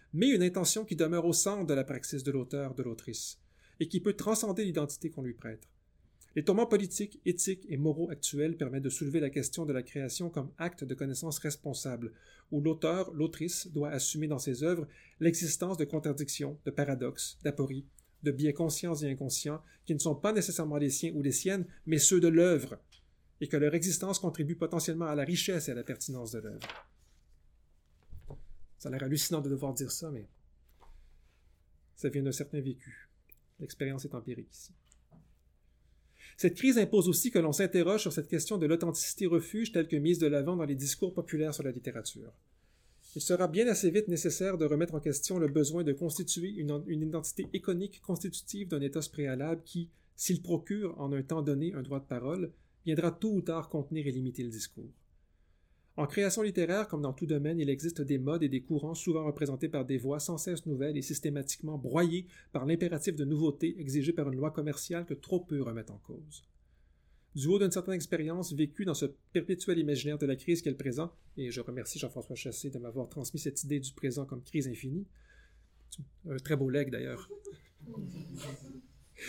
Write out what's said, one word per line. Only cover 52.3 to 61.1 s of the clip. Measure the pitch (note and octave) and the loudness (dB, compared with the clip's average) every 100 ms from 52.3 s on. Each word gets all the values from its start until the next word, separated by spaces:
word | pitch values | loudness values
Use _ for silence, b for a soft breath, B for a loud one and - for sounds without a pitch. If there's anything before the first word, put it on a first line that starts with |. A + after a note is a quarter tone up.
| F3+ D#3+ b b b | -2 -4 b b b
viendra | D#3+ D#3 E3 | -2 2 2
tôt | E3+ A3 | 2 0
ou | G3+ | 0
tard | F3+ E3 - | 0 -2 -2
contenir | D#3 C#3 D#3+ C#3+ | -4 -2 -2 -2
et | |
limiter | B2+ B2+ B2+ | -2 -2 -4
le | A#2+ | -6
discours. | A2 - - A2+ - _ _ _ _ _ _ _ _ _ - | -6 -10 -12 -16 -18 _ _ _ _ _ _ _ _ _ -4
En | D3 | -2
création | - G3 A3 | 2 2 2
littéraire, | G#3+ F#3 E3 G3 G#3+ | 2 2 2 2 0
comme | D3 | -2
dans | C#3 | -2
tout | C3 D#3 | -2 0
domaine, | D3+ D3 E3+ | 2 2 2
il | C#3+ | 2
existe | C#3 E3 E3 | 2 0 -2
des | C#3 C3+ | 0 2
modes | C3+ E3 | 2 2
et | D3 | 2
des | C3 | 0
courants | B2+ D3+ D3 E3 | 0 0 0 -2
souvent | - D#3+ | 0 0
représentés | D3+ D3 C#3+ B2+ D#3 | 0 0 0 0 -2
par | C#3+ B2+ | -2 0
des | C3 | 0
voix | B2+ C#3+ | 0 -2
sans | C#3 E3+ | -2 -4
cesse | - E3+ D#3+ | -2 -2 -2
nouvelles | C3 C#3+ D3+ | 0 0 0
et | |
systématiquement | C3+ | -2